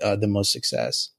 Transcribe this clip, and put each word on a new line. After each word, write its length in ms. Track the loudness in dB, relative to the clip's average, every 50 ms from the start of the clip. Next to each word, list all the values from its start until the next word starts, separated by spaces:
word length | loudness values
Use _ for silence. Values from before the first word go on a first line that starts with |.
uh, 120 | -2 0 0
the 140 | 2 2 2
most 240 | 2 2 2 0
success? 580 | 0 0 -2 -2 -2 -2 -2 -2 -2 -4 -4 -6 -10